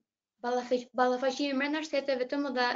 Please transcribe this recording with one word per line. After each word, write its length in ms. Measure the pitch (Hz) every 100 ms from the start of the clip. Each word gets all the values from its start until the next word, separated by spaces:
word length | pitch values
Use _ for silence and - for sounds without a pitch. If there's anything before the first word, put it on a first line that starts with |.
| _ _ _ _
ballafaq-, 420 | 240 247 247 247 247
ballafaqimin 680 | 226 254 247 262 254 285 269
brenda 220 | 285 311
shteteve 440 | 311 277 277 262 254
të 100 | 285
mëdha 280 | 285 247 247